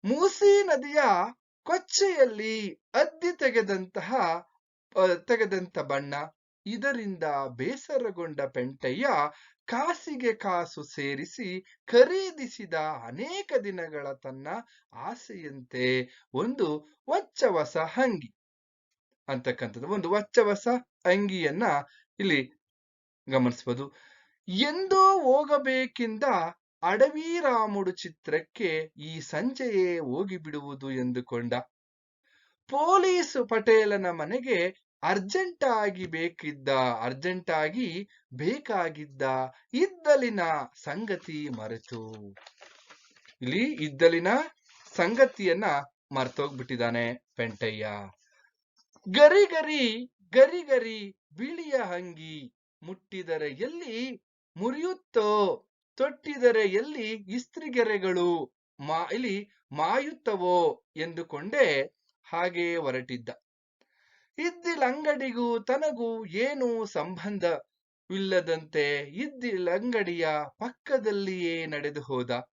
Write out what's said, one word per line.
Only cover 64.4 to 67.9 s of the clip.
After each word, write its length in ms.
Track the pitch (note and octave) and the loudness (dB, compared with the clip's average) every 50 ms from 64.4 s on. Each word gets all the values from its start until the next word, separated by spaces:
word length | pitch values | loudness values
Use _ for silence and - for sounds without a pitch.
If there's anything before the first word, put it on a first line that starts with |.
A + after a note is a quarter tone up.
| D#4 F4 F4 F4 - F4 E4+ D4 C4+ B3 C4 D4 D4+ D4+ D4 B3+ C4+ C4 A3+ A#3+ A#3+ A#3+ A#3 A3+ | -6 -6 -6 -4 -4 -4 0 0 0 0 0 0 0 0 0 0 -2 -6 -4 -2 -2 0 -2 -2
ತನಗೂ 640 | G#3+ - B3+ C#4+ D#4 D4+ C4+ A#3 A#3 A3+ A3+ A3+ A3 | -2 -2 -2 0 0 -2 -2 -2 -4 -4 -4 -6 -8
ಏನೂ 600 | F3+ D#3+ G3+ B3 C#4 D4 C#4 B3+ A#3+ A#3 A3+ A3 | -8 -4 -2 -2 -2 -2 -2 -2 -2 -2 -4 -6
ಸಂಬಂಧವಿಲ್ಲದಂತೆ 2250 | G3+ - E3 D3 F3 F#3 F3 D#3+ G#3 G#3 F#3+ F3 E3+ E3 - - _ _ _ _ _ | -6 -4 -6 -6 -6 -8 -8 -8 -8 -6 -2 0 0 0 -2 -6 _ _ _ _ _